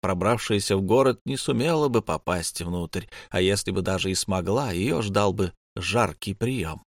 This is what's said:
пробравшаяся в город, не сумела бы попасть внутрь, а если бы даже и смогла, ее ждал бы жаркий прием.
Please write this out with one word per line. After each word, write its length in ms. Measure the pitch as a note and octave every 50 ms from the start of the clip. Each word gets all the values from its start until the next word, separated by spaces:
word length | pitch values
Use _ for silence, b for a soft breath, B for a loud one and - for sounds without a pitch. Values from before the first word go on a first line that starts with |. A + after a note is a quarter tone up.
| -
пробравшаяся 720 | F#2+ F#2+ F2+ F2+ G#2 A#2+ A2+ - - A2+ G2+ F#2+ - G2+
в 60 | G2 G2
город, 380 | F2+ A2 B2+ C3+ C3 A#2+ - _
не 140 | - C#3 C3+
сумела 500 | - - C3+ A2+ B2+ D#3+ E3+ D#3 D3+ C#3+
бы 140 | A#2+ A2+ G2+
попасть 580 | - E2 D#2 _ - F2+ F2 E2 - - -
внутрь, 460 | E2+ F2 F2 F2 F2 E2 - F#2 - B B B B B
а 100 | B F2+
если 300 | F#2 F#2+ G2+ G2 - -
бы 100 | F#2+ G2
даже 300 | F#2 F#2 F#2+ F#2 - F#2+
и 40 | F#2+
смогла, 560 | - - - F#2+ F#2 F2+ F2 G2+ B2+ C#3+ B2
ее 300 | F#2 E2+ F#2+ B2 E3+ D#3
ждал 320 | A2+ G#2 G2 G2+ G#2 G2+ F2+
бы 220 | G#2+ G2 F2 - _ _ _ _
жаркий 600 | - F2+ F2+ F#2+ A#2+ A#2 F2+ D2 _ - - F#2+
прием. 480 | - A#2 A#2 C3 B2+ E2+ D#2+ D#2 - - _